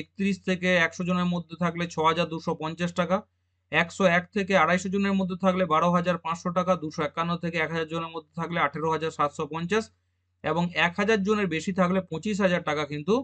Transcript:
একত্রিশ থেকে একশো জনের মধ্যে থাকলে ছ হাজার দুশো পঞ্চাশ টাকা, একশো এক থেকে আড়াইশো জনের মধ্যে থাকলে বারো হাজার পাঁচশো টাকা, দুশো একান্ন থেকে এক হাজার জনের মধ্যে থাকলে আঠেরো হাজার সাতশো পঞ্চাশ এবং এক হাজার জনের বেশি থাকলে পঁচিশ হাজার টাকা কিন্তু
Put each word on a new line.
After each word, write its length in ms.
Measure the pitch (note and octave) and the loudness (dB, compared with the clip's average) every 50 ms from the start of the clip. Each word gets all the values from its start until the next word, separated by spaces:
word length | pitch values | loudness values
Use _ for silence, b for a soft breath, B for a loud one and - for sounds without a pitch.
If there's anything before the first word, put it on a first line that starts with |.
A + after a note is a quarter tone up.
একত্রিশ 360 | D#3 - _ - G3 G3 G3 F#3+ - - | -6 -8 _ -2 -2 -2 -2 -2 -2 -2
থেকে 200 | F#3 F3+ F3+ F3+ F3+ F3 E3 | -2 0 2 2 4 4 2
একশো 160 | D#3+ - - F3+ E3+ | 2 0 -4 -2 0
জনের 200 | F3+ F3+ F3+ F3+ F3 | 0 0 2 0 0
মধ্যে 200 | F3 E3+ - E3 - F3+ | -2 -4 -8 -6 -2 -2
থাকলে 200 | E3+ E3 E3+ F3 E3+ - | -2 0 -2 -4 -4 -2
ছ 20 | - D#3 D#3+ | 2 2 2
হাজার 180 | D#3+ E3 E3+ D#3+ D#3+ | 4 2 0 -2 -2
দুশো 180 | D#3+ - - D#3+ - D3+ | -6 -4 -4 -4 -4 -4
পঞ্চাশ 280 | D#3 E3 E3+ F3 F3 F3 - | -8 -4 -4 -4 -4 0 -2
টাকা, 160 | F3 E3 F3+ G3 - - _ _ _ _ _ _ _ _ - | 0 0 0 -2 -2 -6 _ _ _ _ _ _ _ _ 0
একশো 320 | D#3 E3+ E3+ - - G3 F#3 E3+ F3 | 0 0 0 0 2 2 4 4 4
এক 60 | F3 - _ | 0 0 _
থেকে 160 | G#3 G3 F3+ G3 F3+ D#3 | -4 -2 2 4 4 4
আড়াইশো 260 | D#3+ F3 F#3 F#3+ G3+ F#3 | 4 4 2 0 -2 -2
জনের 200 | G3+ G3 G3+ G3 F#3+ | 0 0 2 2 2
মধ্যে 180 | F#3+ F3+ F#3+ F3 - | 0 0 -2 0 2
থাকলে 200 | F#3+ F#3 F#3 F#3 E3+ D3+ | 2 2 2 2 2 4
বারো 160 | D#3+ E3 F3+ F3 | 4 4 4 4
হাজার 200 | F3+ E3+ F3+ F3 E3 - | 2 2 2 0 -2 -2
পাঁচশো 260 | D#3+ E3 E3+ - F#3 E3+ F#3 | -6 -6 -4 -4 -2 0 0
টাকা, 140 | F3+ F3 F#3 E3 D3 | 2 2 0 0 0
দুশো 160 | D#3 D3+ - D#3 C#3+ | -6 -4 -4 -4 -4
একান্ন 240 | - - E3 E3+ F3 E3+ F3 | -2 -4 -2 -2 -2 -2 -4
থেকে 140 | E3+ D#3+ E3+ D#3+ | -4 -2 -2 -2
এক 60 | D3+ E3 | -2 -2
হাজার 140 | E3 D#3+ D#3 D#3+ | -4 -4 -4 -4
জনের 200 | E3 E3 E3 E3 | -6 -6 -6 -8
মধ্যে 180 | E3 D#3 _ _ - | -12 -12 _ _ -8
থাকলে 180 | E3 D#3+ F3 E3+ D#3 | -6 -4 -2 0 0
আঠেরো 220 | C#3+ - D#3 D3+ D#3+ D#3+ | 0 -2 -2 -2 -2 -2
হাজার 180 | D#3 D#3 D#3+ D#3 - | 0 -2 -4 -2 -2
সাতশো 260 | D3+ D3 - - D#3+ C#3+ D#3 | -2 -2 -2 -4 -8 -6 -4
পঞ্চাশ 320 | D#3+ E3+ E3+ G3+ A3 A3 - _ _ _ _ _ _ _ _ _ _ - | -6 -4 0 0 0 -2 -2 _ _ _ _ _ _ _ _ _ _ -4
এবং 200 | D3 D#3 E3+ E3+ F3 F3 D#3 D#3+ | -2 0 0 0 0 0 0 0
এক 60 | E3+ E3+ - | 0 0 0
হাজার 180 | G3+ G3+ A3+ A3 F#3+ | 2 2 2 2 2
জনের 220 | G3 G#3+ G#3 G3+ F3+ D#3+ | 2 2 2 0 0 -2
বেশি 180 | D#3+ D#3 - F#3 F#3 | -2 -2 -4 0 2
থাকলে 200 | F#3 E3+ F#3 F#3+ F3+ - | 2 2 2 0 -2 -4
পঁচিশ 260 | D#3+ D#3+ D3+ G#3+ G#3+ F#3 G#3 | -8 -6 -4 -4 -2 2 2
হাজার 180 | F#3 F3+ E3+ E3 D#3+ | 2 2 2 0 -2
টাকা 160 | D3+ D3 D3+ C#3 D3 | -2 -2 -2 -4 -6
কিন্তু 220 | D3 D3 E3 G#3+ B3+ | -8 -2 0 0 0